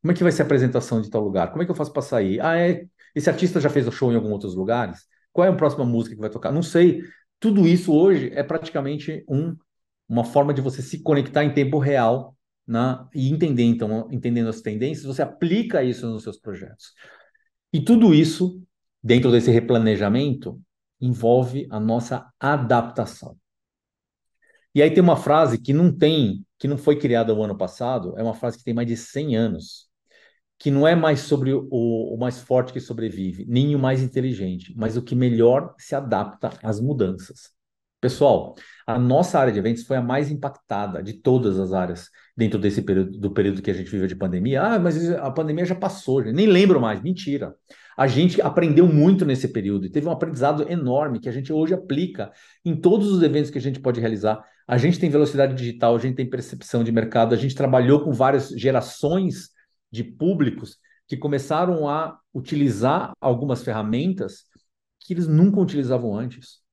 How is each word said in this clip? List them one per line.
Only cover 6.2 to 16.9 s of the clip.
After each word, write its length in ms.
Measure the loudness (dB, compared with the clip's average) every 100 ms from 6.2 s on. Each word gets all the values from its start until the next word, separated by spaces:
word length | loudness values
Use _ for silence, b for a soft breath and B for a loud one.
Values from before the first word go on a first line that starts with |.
vai 80 | -10
tocar? 240 | -6 -4
Não 100 | -4
sei." 380 | 0 4 4 4 B B B _
Tudo 280 | 0 4 4
isso 240 | 4 2
hoje 400 | 4 4 2 -2
é 80 | -6
praticamente 840 | -6 -6 -6 -6 -6 -8 -10 -12 -6
um, 300 | -4 -4 -10 _ _ _ _ _
uma 180 | -4
forma 280 | 0 2 2
de 80 | 0
você 220 | -4 -6
se 200 | -12 -6
conectar 400 | 0 0 2 0
em 120 | 0
tempo 240 | 0 0 0
real, 580 | 0 2 2 0 -6 _ _ _ -6
né? 360 | -2 -2 -4 -10
E 180 | -4 -2
entender, 300 | 0 0 2
então, 460 | 2 2 -2 -4 -6
entendendo 380 | -6 -2 -2 -2
as 100 | -4
tendências, 460 | -8 -4 -6 -6 -10
você 160 | -6
aplica 600 | -6 -2 0 0 0 -2
isso 240 | -2 -4 -8
nos 160 | -8
seus 140 | -12 -14
projetos. 540 | -14 -14 -16 -20 -20